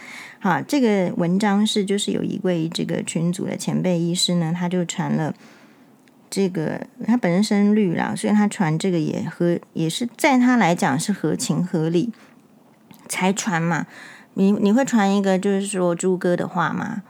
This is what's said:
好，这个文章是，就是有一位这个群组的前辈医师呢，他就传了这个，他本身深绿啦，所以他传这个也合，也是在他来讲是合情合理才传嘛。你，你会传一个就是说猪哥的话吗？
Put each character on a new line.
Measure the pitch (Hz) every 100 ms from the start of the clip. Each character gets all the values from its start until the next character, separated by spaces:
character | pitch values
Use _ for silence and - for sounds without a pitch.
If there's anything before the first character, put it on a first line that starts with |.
| - - - -
好， | 196 147
这 | - 294
个 | 233 202 175 -
文 | 170 190
章 | 214 196
是， | 214 214
就 | 196 202
是 | 202
有 | -
一 | - -
位 | 180 170 160
这 | 175
个 | 165 170
群 | - 170 170
组 | 185 -
的 | -
前 | - 147
辈 | 180 170
医 | 170
师 | 180 -
呢， | 175 160
他 | 175 175
就 | 180
传 | 170 - 147
了 | 151 151 - - - - _ _ _ _ _ _
这 | 190 190
个， | 180 151 - - - 208
他 | 247
本 | 180
身 | 175
深 | 220 202 202 214
绿 | 190
啦， | - - -
所 | 214
以 |
他 | 208 208
传 | - 160 160
这 | 196
个 | 175
也 | 151 - 147
合， | - 175 170 -
也 | - 160
是 | - 240 -
在 | 311 254
他 | 247 247
来 | 170
讲 | 175 175 131
是 | -
合 | 196 156 180
情 | - 160
合 | 180 170 160
理 | 170 233 - - _ _ _ _ _ - - -
才 | - 185
传 | 202 220 165
嘛。 | 170 156 - - - - -
你， | - 196
你 | 208 202
会 | 226
传 | 277 233 196
一 | 202
个 | 196 190
就 | 202
是 | 196
说 | 202 185 175
猪 | 170 190 180
哥 | 180 175
的 | -
话 | 180 156
吗？ | - - 202 -